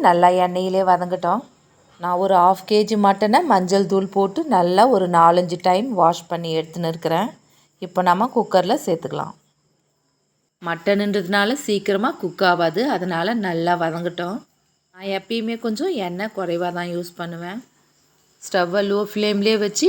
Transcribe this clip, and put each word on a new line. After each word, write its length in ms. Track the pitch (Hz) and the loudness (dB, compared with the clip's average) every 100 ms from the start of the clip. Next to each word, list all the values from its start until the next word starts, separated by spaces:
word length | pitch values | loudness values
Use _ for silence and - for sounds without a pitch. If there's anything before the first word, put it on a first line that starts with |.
| 214 | 4
நல்லா 240 | 175 175 185 180 | 6 4 4 0
எண்ணெயிலே 400 | 180 185 190 185 | -2 -2 0 2
வதங்கட்டும். 500 | 175 180 180 175 208 - _ _ _ _ - | 2 0 -4 -2 -2 -6 _ _ _ _ -10
நான் 180 | 175 180 | -4 -2
ஒரு 120 | 190 185 | 4 6
ஹாஃப் 200 | 180 185 - | 6 4 2
கேஜி 260 | 214 208 214 | 2 2 2
மட்டனை 360 | 202 196 214 262 339 | 2 2 2 2 4
மஞ்சள் 360 | 196 180 196 190 | 2 2 2 2
தூள் 160 | 196 190 | 0 0
போட்டு 260 | 196 196 240 311 | -2 -2 -2 0
நல்லா 300 | 190 175 185 254 | 2 2 4 4
ஒரு 120 | 208 180 | 4 2
நாலஞ்சு 440 | 170 170 175 175 175 185 | 6 6 6 0 -2 0
டைம் 180 | 185 262 196 | 0 0 2
வாஷ் 200 | 165 175 - | 2 2 -6
பண்ணி 180 | 170 165 160 | -8 -4 -4
எடுத்துன்னு 300 | 160 175 165 | -4 -6 -6
இருக்கிறேன். 380 | 165 160 165 240 - _ _ _ - 180 | -4 -2 -2 -4 -8 _ _ _ -16 -8
இப்போ 140 | 185 180 | -2 2
நம்ம 200 | 175 247 | 2 0
குக்கரில் 500 | 240 - 185 180 294 - | -2 0 0 0 -2 -2
சேர்த்துக்கலாம். 500 | 165 135 143 147 - _ _ _ _ _ _ _ _ _ _ _ _ 175 | -6 -6 -8 -10 -14 _ _ _ _ _ _ _ _ _ _ _ _ -8
மட்டனுன்றதுனால 880 | 165 208 202 208 202 175 202 202 285 - | -4 0 0 0 -2 -2 0 0 -2 -2
சீக்கிரமா 440 | 202 202 196 254 - | -4 0 -2 -2 -4
குக் 220 | 175 - 190 | -8 0 2
ஆகாது, 320 | 170 165 165 269 190 | 2 0 0 -2 -2
அதனால 400 | 180 165 185 233 190 | -4 -4 -2 -2 -4
நல்லா 300 | 165 170 175 | -2 0 0
வதங்கட்டும். 580 | 165 165 175 170 175 240 - _ _ _ _ 180 | -2 -4 -6 -6 -8 -8 -14 _ _ _ _ -14
நான் 180 | 196 190 | -8 -8
எப்பயுமே 360 | - 233 220 226 226 | -6 -6 -6 -6 -6
கொஞ்சம் 260 | 214 359 285 180 | -4 -4 -4 -6
எண்ணெய் 260 | 180 214 190 | -6 -8 -6
குறைவா 320 | 175 170 175 175 | -4 -4 -4 -6
தான் 120 | 175 175 | -6 -6
யூஸ் 160 | 175 - | -8 -12
பண்ணுவேன். 420 | 170 170 175 220 - _ _ _ _ _ _ _ - | -12 -10 -12 -14 -16 _ _ _ _ _ _ _ -4
ஸ்டவ்வை 340 | 190 175 202 202 | -2 0 -2 -2
லோ 100 | 202 208 | -2 -4
ஃப்ளேம்லேயே 420 | 208 208 202 208 220 | -2 -2 0 0 0
வச்சு 240 | 208 208 | -2 0